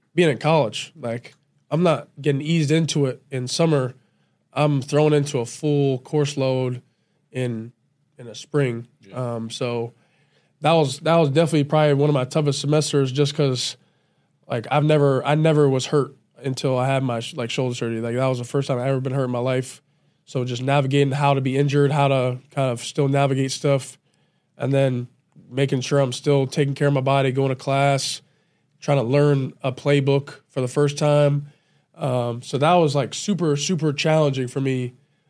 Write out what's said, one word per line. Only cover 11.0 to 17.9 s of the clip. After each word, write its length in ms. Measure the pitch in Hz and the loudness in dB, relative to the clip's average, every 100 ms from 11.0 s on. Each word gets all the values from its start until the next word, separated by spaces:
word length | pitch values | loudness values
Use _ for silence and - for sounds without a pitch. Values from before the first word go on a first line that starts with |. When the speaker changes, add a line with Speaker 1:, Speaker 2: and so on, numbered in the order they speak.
| 160 170 | 2 4
Speaker 1:
was 140 | 151 | 4
definitely 340 | 135 165 156 | 2 2 2
probably 300 | 143 156 151 | 2 2 4
one 160 | 139 147 | 4 2
of 40 | |
my 120 | 147 127 | 2 0
toughest 340 | 165 147 131 | 0 0 -2
semesters 520 | 143 151 147 147 135 | 0 0 2 0 0
just 220 | 127 143 | 0 0
'cause, 440 | 147 143 127 - - _ _ _ _ _ _ - | 0 0 0 -4 -10 _ _ _ _ _ _ -8
like, 200 | 123 - | -8 0
I've 140 | 147 | 2
never, 400 | 147 151 143 131 127 | 4 4 4 2 2
I 100 | 151 | 2
never 340 | 156 151 143 | 4 4 4
was 160 | 131 - | 2 0
hurt 280 | 151 135 - _ _ | 0 0 -6 _ _
until 340 | 139 135 143 127 | -8 -4 -2 0
I 100 | 131 | 0
had 140 | 135 | 0
my 180 | 131 117 | -2 -4
sh-, 140 | 113 151 | -6 -8
like, 140 | 117 | -6
shoulder 260 | - 127 123 | -4 -4 -4
surgery. 260 | 117 | -6